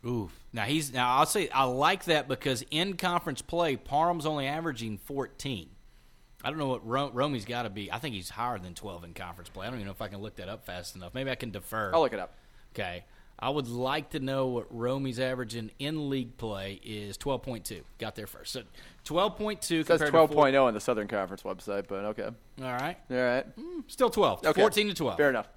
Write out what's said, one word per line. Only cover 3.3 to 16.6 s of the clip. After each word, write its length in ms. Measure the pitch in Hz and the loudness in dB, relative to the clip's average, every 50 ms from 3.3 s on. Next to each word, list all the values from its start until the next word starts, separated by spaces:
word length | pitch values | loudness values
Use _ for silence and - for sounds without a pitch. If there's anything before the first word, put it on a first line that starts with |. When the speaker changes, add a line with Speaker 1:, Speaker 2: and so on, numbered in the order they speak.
| 139 - | -6 -6
Speaker 1:
play, 340 | - - - 170 170 160 139 | -8 -4 0 2 2 2 2
Parham's 520 | 110 - - 135 147 160 175 175 170 143 156 | -2 -4 0 2 4 4 4 2 2 0 -2
only 180 | 156 147 135 | 0 0 -2
averaging 540 | 135 143 160 165 165 139 110 113 113 107 98 | -2 -2 -2 -2 -4 -4 -4 -6 -6 -6 -8
fourteen. 720 | - - 143 139 131 - - - - 139 131 95 82 - - - - - - - - - - - - - - - - | -8 -8 -4 -4 -4 -6 -6 -8 -6 -4 -4 -4 -6 -10 -18 -20 -20 -20 -20 -20 -20 -20 -20 -20 -20 -20 -20 -8 -6
I 80 | 123 | -6
don't 80 | 147 160 | -4 -2
know 80 | 147 135 | -2 -2
what 200 | 127 117 - 113 | -2 -2 -2 -2
Ro-, 220 | 120 135 143 143 | 0 0 0 -2
Romy's 360 | 117 120 135 151 143 120 98 | 0 0 0 0 0 -4 -4
gotta 260 | 107 123 120 120 110 | -4 -4 -4 -4 -4
be. 200 | 98 107 101 90 | -6 -8 -6 -6
I 60 | - 117 | -6 -6
think 160 | 135 151 113 | -6 -6 -6
he's 160 | 98 87 - | -6 -8 -10
higher 300 | - 110 120 123 120 101 | -6 -4 -4 -4 -4 -6
than 160 | 90 90 85 | -8 -12 -12
twelve 280 | - - 104 92 87 87 | -10 -10 -10 -10 -10 -12
in 120 | 87 82 | -14 -12
conference 340 | 92 95 90 87 92 87 - | -10 -10 -10 -10 -12 -14 -16
play. 160 | - 90 92 | -12 -10 -8
I 60 | 110 | -8
don't 80 | 131 120 | -6 -6
even 80 | 104 98 | -8 -8
know 40 | |
if 120 | 95 - 117 | -8 -8 -8
I 40 | 101 | -8
can 140 | 92 98 | -8 -10
look 140 | 101 107 - | -10 -10 -10
that 140 | - 95 90 | -10 -10 -10
up 160 | 104 113 - | -10 -10 -10
fast 300 | - 90 90 85 - - | -10 -10 -10 -10 -10 -12
enough. 200 | 92 92 87 - | -12 -14 -10 -6
Maybe 160 | 127 135 135 | -6 -4 -4
I 40 | 127 | -2
can 140 | - - 117 | -4 -4 -8
defer. 400 | 95 101 90 - - 113 107 98 175 | -8 -10 -10 -6 -4 -2 -2 2 4
Speaker 2:
I'll 60 | 165 | 4
look 120 | 156 127 113 | 4 4 2
it 60 | 101 | -2
up. 160 | 90 - - - _ - - - - - - | -6 -8 -10 -18 _ -20 -20 -20 -20 -16 -8
Speaker 1:
Okay. 300 | - 104 90 87 90 - _ - - - - - - | -6 -6 -6 -6 -10 -12 _ -20 -20 -20 -20 -14 -6
I 100 | - 123 | -4 -2
would 160 | 139 151 135 117 | -2 -2 -2 -4
like 420 | 117 120 127 127 139 156 147 - | -4 -2 -2 0 -2 -2 -4 -6
to 80 | - 156 | -6 -6
know 280 | 135 135 135 135 131 131 | -4 -2 0 0 0 0
what 180 | 123 120 - - - | 0 -2 -4 -6 -8
Romy's 440 | 117 113 123 131 139 139 131 120 117 | -4 -2 -2 -2 -2 -2 -4 -2 -2
average 360 | 131 127 131 127 127 110 113 | -2 -2 -2 -4 -6 -6 -6
in 140 | 117 110 110 - - | -8 -8 -10 -10 -6
in-league 580 | 139 147 156 156 147 143 135 135 127 120 117 - | -6 -4 -4 -2 -2 0 0 -2 -2 -4 -8 -8
play 420 | 120 113 104 98 | -6 -6 -4 -4